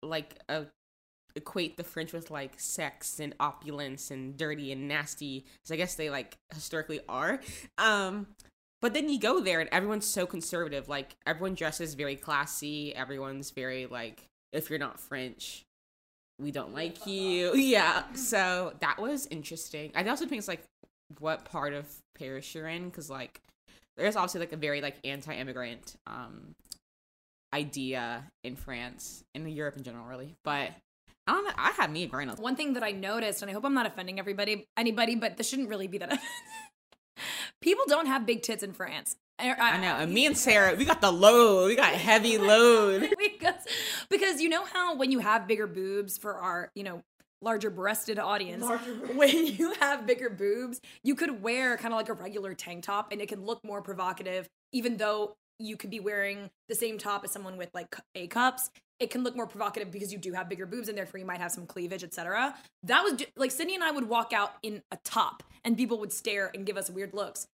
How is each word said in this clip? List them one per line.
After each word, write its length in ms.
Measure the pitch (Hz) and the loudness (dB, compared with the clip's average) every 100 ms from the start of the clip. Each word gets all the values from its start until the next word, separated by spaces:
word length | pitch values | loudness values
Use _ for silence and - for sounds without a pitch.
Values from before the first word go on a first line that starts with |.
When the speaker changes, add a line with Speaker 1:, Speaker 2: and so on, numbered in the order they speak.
Speaker 1:
like, 320 | 147 160 151 - - | -4 -6 -6 -16 -6
uh, 160 | 156 147 _ _ _ _ _ _ - | -6 -6 _ _ _ _ _ _ -12
equate 420 | 156 - 165 - | -8 -4 -4 -6
the 60 | |
French 280 | 170 - 160 | -10 -8 -8
with, 180 | 165 165 | -8 -10
like, 280 | 151 139 - | -10 -10 -8
sex 600 | - - 156 - - - | -8 -4 -6 -6 -10 -6
and 140 | 147 - | -8 -2
opulence 720 | 147 139 147 143 143 135 - | -2 -2 -10 -8 -8 -8 -10
and 240 | 135 131 139 | -10 -10 -6
dirty 340 | 156 151 139 | -4 -4 -6
and 160 | 135 143 | -6 -4
nasty, 540 | 147 147 - 147 135 - - | -4 -4 -8 -8 -10 -12 -20
'cause 80 | - | -8
I 40 | 160 | -4
guess 200 | 175 - | -4 -2
they, 140 | 156 | -4
like, 260 | 139 123 - _ | -4 -8 -14 _
historically 480 | 156 - 160 156 156 - | -12 -8 -6 -4 -8 -6
are. 320 | 123 156 269 - - - - | -4 -2 -2 -4 -14 -12 0
Um, 500 | 214 208 190 202 202 - - _ _ _ | 2 2 0 -4 -10 -14 -20 _ _ _
but 120 | 240 | -2
then 160 | 226 302 | 0 0
you 100 | 277 | 2
go 200 | 208 339 | 2 2
there 200 | 196 165 | 2 0
and 100 | 160 | 2
everyone's 360 | 180 196 214 202 | 0 0 -2 -2
so 180 | - 180 | -2 -2
conservative. 640 | - - 175 165 143 131 | -4 -6 -4 -4 -6 -6
Like, 260 | 143 135 - - | -8 -8 -10 -4
everyone 300 | 160 190 185 | -2 -2 -2
dresses 380 | 160 151 165 | -4 -4 -8
very 220 | 139 143 135 | -6 -6 -6
classy. 800 | - 147 147 - 147 147 147 - | -2 -2 -2 -4 -6 -6 -8 -8
Everyone's 560 | 131 139 135 135 139 | -8 -6 -8 -8 -10
very, 340 | - 127 131 127 | -8 -6 -6 -8
like, 400 | 123 117 - - _ _ | -8 -10 -12 -20 _ _
"If 160 | 147 151 | -6 -4
you're 100 | 156 | -4
not 200 | 139 - | -4 -8
French, 640 | - 139 127 - - - - _ _ _ _ _ _ _ | -10 -8 -8 -10 -14 -14 -18 _ _ _ _ _ _ _
we 120 | 143 | -8
don't 220 | 139 82 | -6 -8
like 320 | 123 165 165 196 | -6 -8 -8 -6
you." 480 | 190 190 175 180 | -2 0 2 4
<laughs> 20 | 262 | 4
Yeah. 560 | 269 226 165 - - | 6 6 6 2 -2
So 640 | - 165 214 185 180 180 - | -6 0 2 2 2 -2 -2
that 180 | 156 - | -2 0
was 280 | 220 285 - | -2 -4 -6
interesting. 640 | 165 147 165 - 151 151 147 | -8 -10 -12 -10 -10 -6 -2
I 120 | 190 | 0
also 180 | 277 320 | 0 -2
think 140 | 254 | -6
it's, 80 | 196 | -6
like, 160 | 170 - _ - _ _ 147 | -8 -10 _ -20 _ _ -8
what 260 | 151 160 - | -4 -4 -6
part 280 | 165 143 | -6 -4
of 220 | 143 147 - _ - | -4 -10 -18 _ -14
Paris 360 | 131 135 139 160 | -10 -10 -10 -10
you're 120 | 156 | -8
in, 220 | 165 180 | -8 -8
'cause, 180 | 170 151 | -12 -12
like, 300 | 135 123 - _ _ _ - _ - | -10 -12 -16 _ _ _ -20 _ -2
there's 180 | 180 214 | 0 0
obviously, 240 | 180 170 | -2 -2
like, 140 | 165 | -6
a 40 | 160 | -4
very, 240 | 151 143 | -2 -2
like, 160 | 143 139 | -4 -8
anti-immigrant, 920 | 135 139 139 - 131 127 123 120 - - - | -8 -8 -8 -8 -8 -8 -10 -10 -16 -18 -14
um, 460 | 113 120 - - - _ - _ _ _ _ _ _ _ | -12 -12 -16 -20 -20 _ -20 _ _ _ _ _ _ _
idea 720 | 143 147 139 131 127 120 120 143 _ | -4 -4 -6 -4 -4 -4 -6 -10 _
in 120 | - 127 | -12 -12
France 680 | - 123 123 - - - _ | -10 -8 -8 -10 -16 -16 _
and 140 | 139 160 | -10 -8
in 60 | |
Europe 220 | 156 147 143 | -4 -6 -6
in 60 | |
general, 220 | 127 117 117 | -12 -12 -12
really. 300 | 127 139 165 | -12 -14 -10
But 280 | - 143 139 - _ _ _ _ - | -4 -2 -2 -8 _ _ _ _ 0
I 40 | |
don't 120 | 349 403 | 0 0
know. 80 | - | 2
I 140 | - | 0
had 200 | 415 190 | 2 0
me 120 | 156 | 0
a 40 | 175 | -4
grand 220 | 117 139 | -4 -6
old 80 | 113 | -6
Speaker 2:
One 160 | 220 254 | -4 -2
thing 180 | 294 | -2
that 100 | 247 | 0
I 80 | 220 | -2
noticed, 500 | 196 190 220 220 196 | -2 -4 -2 -2 -4
and 80 | 202 | -6
I 20 | |
hope 100 | 196 262 | -4 0
I'm 80 | |
not 120 | 277 220 | 2 0
offending 320 | - 185 190 | -2 -8 -6
everybody, 460 | 190 196 208 208 - - | -4 -2 0 -2 -2 -2
anybody, 380 | 233 220 226 233 | 0 2 2 2
but 220 | 226 175 | 0 -2
this 100 | 226 | -4
shouldn't 200 | 262 247 | -2 -2
really 180 | 214 190 | -4 -4
be 100 | 175 | -6
that 100 | 175 | -2
<laughs> 40 | |
offensive. 160 | - 906 960 906 880 855 _ _ _ _ - - - - - | -2 -4 -12 -12 -14 -16 _ _ _ _ -12 -8 -6 -8 -2
People 240 | 320 403 523 | 2 4 6
don't 180 | 294 320 | 4 4
have 180 | 269 220 | 0 2
big 160 | 233 | 0
tits 220 | - 220 | 0 -6
in 100 | 202 | -6
France. 420 | 190 185 151 - - _ _ | -8 -8 -6 -6 -8 _ _
I, 140 | 247 | -2
I 180 | 247 233 | 4 4
Speaker 1:
I 40 | 180 | 6
know. 140 | 185 135 | 2 2
And 140 | 160 | 2
me 120 | 190 294 | 4 6
and 120 | - | 4
Sarah, 380 | - 214 190 175 | 6 8 8 6
we 100 | 285 | 6
got 160 | 320 | 6
the 100 | 202 | 6
load. 560 | 175 202 240 233 196 185 | 10 12 12 10 8 6
We 80 | 233 | 6
got 180 | 226 | 6
heavy 440 | 156 180 226 226 220 | 4 6 6 6 4
load. 760 | 202 214 240 233 208 190 311 415 | 10 10 12 10 8 6 2 4
Speaker 2:
<laughs> 20 | |
Because, 460 | 415 403 330 359 - - - - - | 2 2 0 0 -4 -4 -2 -6 0
because 320 | 392 392 302 | 2 4 4
you 80 | 320 | 2
know 160 | 330 381 | 2 0
how 300 | 370 359 302 | 0 0 2
when 160 | 262 | 2
you 80 | 262 | 4
have 280 | 208 220 190 | 4 4 4
bigger 180 | 220 208 | 0 0
boobs 500 | 175 190 196 202 - | -2 -2 -2 -2 -4
for 180 | 214 190 | -6 -4
our, 340 | 185 175 175 - | -2 -2 -4 -8
you 80 | |
know, 180 | 196 175 - _ _ _ | -8 -8 -12 _ _ _
larger 280 | 214 220 208 | 0 0 0
breasted 500 | 175 190 214 - 208 | 0 0 0 -2 -2
audience, 440 | 202 202 185 202 | 0 0 -2 -4
Speaker 1:
Larger 300 | 233 240 240 226 | -2 -2 -2 -8
breasted. 220 | - 262 | -4 6
Speaker 2:
when 300 | 285 302 330 | 8 8 4
you 260 | 202 330 415 | 2 -2 2
have 300 | 285 285 220 | 2 2 2
bigger 240 | 247 254 | 2 2
boobs, 500 | 190 202 220 254 247 - - | 0 0 0 -2 -8 -14 -6
you 120 | 247 262 | -2 0
could 260 | 330 240 | 0 -2
wear 360 | 202 247 262 240 | -2 0 0 0
kinda 180 | 233 226 | -2 -2
like 140 | 220 | -2
a 40 | |
regular 400 | 202 185 208 196 | -6 -6 -8 -8
tank 300 | 180 - 175 | -8 -10 -10
top 280 | 175 202 208 | -4 -4 -2
and 100 | 208 | -6
it 80 | 202 | -6
can 160 | 208 190 | -8 -6
look 140 | 226 | -8
more 180 | 220 202 | -6 -10
provocative, 640 | 190 190 185 180 185 185 180 _ _ | -8 -4 -4 -4 -4 -6 -6 _ _
even 240 | 254 240 226 | -2 -2 0
though 360 | 214 214 208 - _ _ | 0 0 -2 -6 _ _
you 180 | 220 214 | -12 -10
could 120 | 202 | -10
be 100 | 214 | -6
wearing 500 | 196 208 202 202 202 _ _ | -2 0 -2 -2 -10 _ _
the 60 | 226 | -2
same 220 | 233 214 | -2 -4
top 260 | 208 202 202 | -2 -4 -4
as 60 | |
someone 240 | 202 190 185 | -8 -8 -10
with, 120 | 175 | -10
like, 200 | 180 170 - - - | -10 -10 -14 -14 -12
A 120 | 175 | -6
cups. 420 | 226 254 254 - - _ _ | 2 2 2 -6 -8 _ _
It 100 | 247 | -4
can 120 | 247 | -2
look 120 | 247 247 | -2 -2
more 120 | 226 | -6
provocative 440 | 202 208 196 202 | -2 -4 -2 -8
because 200 | 185 196 | -6 -8
you 60 | 196 | -6
do 140 | 180 | -6
have 140 | 180 180 | -6 -4
bigger 160 | 185 185 | -6 -6
boobs 220 | 226 220 | -8 -6
and 80 | 208 | -6
therefore 220 | 185 190 | -8 -8
you 60 | 185 | -8
might 140 | 180 | -6
have 100 | 175 | -4
some 140 | 175 175 | -6 -8
cleavage, 380 | - 175 190 | -8 -6 -6
et 100 | 175 | -8
cetera. 440 | - 170 202 262 277 - _ | -8 -4 0 0 -2 -18 _
That 200 | 180 262 | 4 4
was 100 | 403 | 4
ju-, 120 | 254 285 - | 0 -4 -2
like, 140 | 262 | 0
Sydney 240 | 254 339 381 | 0 -2 0
and 80 | |
I 80 | 330 | 0
would 160 | 285 233 | 0 2
walk 220 | 233 226 | 0 2
out 180 | 226 202 - | 0 0 -2
in 180 | 220 208 - | -10 -10 -10
a 60 | - | -12
top 400 | - - 175 - - - 233 | -4 2 2 0 -18 -10 0
and 100 | 220 | 2
people 200 | 254 226 | 2 0
would 120 | 208 | -2
stare 360 | - - 202 190 | -4 -2 -2 -2
and 120 | 196 196 | -4 -4
give 100 | 196 | -4
us 120 | 185 | -4
weird 240 | 180 196 | -6 -8
looks. 320 | 196 190 - - _ | -6 -6 -6 -14 _